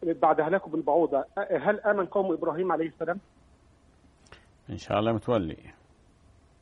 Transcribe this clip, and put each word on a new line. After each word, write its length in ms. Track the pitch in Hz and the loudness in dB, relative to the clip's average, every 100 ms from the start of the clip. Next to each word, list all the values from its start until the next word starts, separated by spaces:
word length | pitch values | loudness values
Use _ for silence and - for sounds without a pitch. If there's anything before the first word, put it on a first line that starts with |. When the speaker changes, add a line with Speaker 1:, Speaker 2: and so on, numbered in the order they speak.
Speaker 1:
بعد 380 | 170 156 160 156 | -4 2 4 4
هلاكه 300 | 156 190 165 | 2 0 0
بالبعوضة، 480 | 160 151 156 156 135 | -4 2 2 4 0
آه، 400 | - - 202 160 | -2 -6 -2 0
هل 220 | 160 214 | 2 0
آمن 260 | 208 208 180 | 2 0 0
قوم 260 | 202 190 | 0 0
إبراهيم 400 | 160 165 151 190 | 0 -2 -2 -2
عليه 140 | 160 160 | 0 -2
السلام؟ 340 | - 165 190 - _ _ _ _ _ _ _ _ _ - - - _ - | -4 -6 -6 -10 _ _ _ _ _ _ _ _ _ -20 -20 -20 _ -14
Speaker 2:
إن 60 | 90 | -12
شاء 220 | - 101 | -2 0
الله 140 | 110 | 2
متولي. 440 | 110 - 117 80 - - - _ _ _ _ _ _ _ _ | 0 0 0 0 -6 -16 -20 _ _ _ _ _ _ _ _